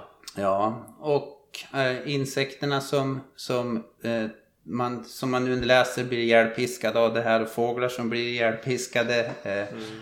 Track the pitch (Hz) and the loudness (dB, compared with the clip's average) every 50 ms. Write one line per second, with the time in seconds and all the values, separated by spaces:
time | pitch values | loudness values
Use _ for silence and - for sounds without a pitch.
0 | - - - _ - - - 98 98 98 98 98 104 113 117 117 - - - - | -12 -16 -20 _ -20 -14 -6 -2 0 2 2 2 2 0 0 -2 -8 -16 -16 -6
1 | 151 151 143 139 - - - - _ _ - - - - - 135 135 127 127 123 | -2 0 0 0 0 -4 -12 -20 _ _ -16 -16 -14 -6 -2 0 0 0 0 -2
2 | 123 147 143 139 135 139 - 139 135 135 - - 147 143 143 135 139 - 143 143 | -4 -2 -2 -2 -2 -2 -2 -2 -2 -2 -4 -4 -4 -2 -2 -2 -2 0 0 0
3 | 135 135 135 131 131 - _ - - - 131 123 120 123 117 110 113 - _ _ | 0 0 -2 -4 -8 -12 _ -10 -6 -2 -2 -2 -2 -2 -4 -6 -6 -8 _ _
4 | - 117 117 117 110 107 - - _ _ _ _ _ 76 98 120 123 120 123 117 | -6 -4 -2 -2 -2 -4 -8 -12 _ _ _ _ _ -8 -4 -4 -4 -4 -4 -8
5 | 110 - - - - 131 127 127 127 127 127 127 123 123 127 127 123 127 - 127 | -10 -12 -10 -6 -4 -2 0 0 0 0 0 0 4 6 6 6 6 4 2 -2
6 | 123 127 127 117 117 117 113 113 113 113 - - 123 120 - - - 110 107 120 | -2 -2 -2 0 4 6 8 6 6 6 2 -2 -2 -2 -2 -2 -2 0 2 4
7 | 117 113 113 117 117 117 113 113 110 107 - - 117 120 117 123 123 123 - - | 4 4 2 2 2 4 2 2 2 0 -2 0 0 0 0 0 -2 -2 -2 -2
8 | 120 113 120 120 120 120 120 120 117 113 113 113 - 135 127 120 - - - 123 | -4 -2 -2 -2 -2 -2 0 2 2 2 0 0 -2 -2 -2 -2 -2 -2 0 0
9 | 117 120 123 120 113 - 127 - - 104 98 101 101 101 101 113 110 110 110 110 | 0 2 2 0 0 -2 -4 -8 -6 -4 -4 -4 -4 -4 -8 -10 -10 -12 -12 -14